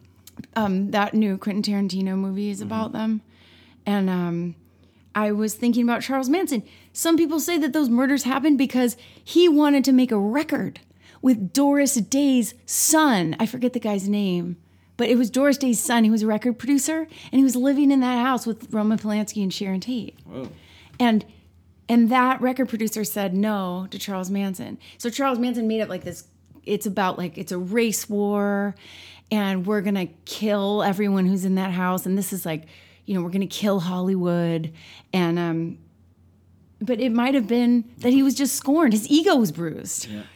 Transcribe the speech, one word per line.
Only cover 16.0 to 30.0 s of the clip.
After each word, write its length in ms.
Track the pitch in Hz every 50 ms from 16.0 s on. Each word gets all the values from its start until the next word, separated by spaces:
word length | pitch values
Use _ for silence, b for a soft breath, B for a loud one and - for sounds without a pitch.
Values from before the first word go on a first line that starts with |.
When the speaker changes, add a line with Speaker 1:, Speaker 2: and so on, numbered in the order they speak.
| 220
Speaker 1:
He 80 | 214
was 100 | 226 220
a 60 | 214 220
record 320 | 214 214 - 247 233 -
producer, 480 | - 233 285 277 262 311 320 320 320 311 B B B B
and 80 | - 262
he 40 | 269
was 120 | 269 226
living 340 | 247 247 277 277 277 294 277
in 100 | 277 269
that 220 | 247 247 247 240 240
house 220 | 262 254 233 -
with 260 | 233 220 - - -
Roman 280 | - 220 208 214 220 202
Polanski 420 | - 214 208 214 208 - - 214
and 100 | 202 185
Sharon 280 | - - 208 190 190 185
Tate. 400 | 175 240 262 233 - - - - -
Speaker 2:
Whoa. 260 | - 95 131 131 - B B B B B B B B B -
Speaker 1:
And, 260 | 247 240 220 208 - b b b b b b _ _ _ _ _ _ -
and 220 | 240 240 233 220
that 280 | 247 254 247 254 262 -
record 300 | 240 254 254 262 262 -
producer 340 | - 214 220 214 - 226 208
said 300 | - - 208 196 190 180
no 540 | 196 202 214 214 196 190 180 180 185 185 190
to 80 | - 196
Charles 320 | - 202 196 185 185 185
Manson. 480 | 196 196 196 196 185 - 113 104 - B B B B B
So 100 | - 240
Charles 300 | 214 - 277 269 254 226
Manson 280 | 240 247 233 240 226 220
made 140 | 220 220
up, 80 | 214 -
like, 140 | 185 180 -
this, 220 | 180 165 - - _ _ _ _ _ - - -
it's 220 | - 208 196 -
about, 320 | 214 185 214 190 185 - -
like, 220 | 180 170 165 185
it's 120 | 190 -
a 60 | 185 180
race 500 | 185 180 208 240 233 226 196 - - -
war, 680 | 208 208 202 202 208 202 202 202 202 202 202 202 190 B B B B B B B B B B _
and 340 | 220 214 202 196 190 185 175
we're 160 | 196 214 208
gonna 280 | 180 208 202 196